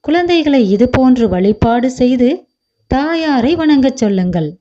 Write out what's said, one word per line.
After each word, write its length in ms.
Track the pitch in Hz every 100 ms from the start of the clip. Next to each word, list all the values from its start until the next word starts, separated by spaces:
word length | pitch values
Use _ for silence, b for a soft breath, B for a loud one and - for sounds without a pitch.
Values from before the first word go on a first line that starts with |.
குழந்தைகளை 560 | - 330 349 339 302 277 202
இதுபோன்று 580 | 196 247 262 262 254 226
வழிபாடு 600 | 180 196 214 233 240 254
செய்து 380 | 254 247 254 247 359 _ _ _ _ _
தாயாரை 600 | 262 302 330 320 269 240
வணங்கச் 460 | 330 311 285 262 254
சொல்லுங்கள். 480 | 214 196 180 170 151 175